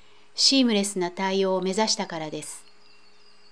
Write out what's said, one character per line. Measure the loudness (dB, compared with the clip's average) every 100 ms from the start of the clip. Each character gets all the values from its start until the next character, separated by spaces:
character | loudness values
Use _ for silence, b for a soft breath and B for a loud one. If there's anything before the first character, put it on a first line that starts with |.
| b b b 0
シ | 4 4
ー | 4
ム |
レ | 4
ス | 0 -2
な | -4
対 | -2 -2 0 0
応 | 0
を |
目 | -2
指 | 0 0
し | 0
た | -4
か | -6
ら | -8
で | -10
す。 | -12 -14 -18 -20 -20 -20 -20 -20 -20 -20 -20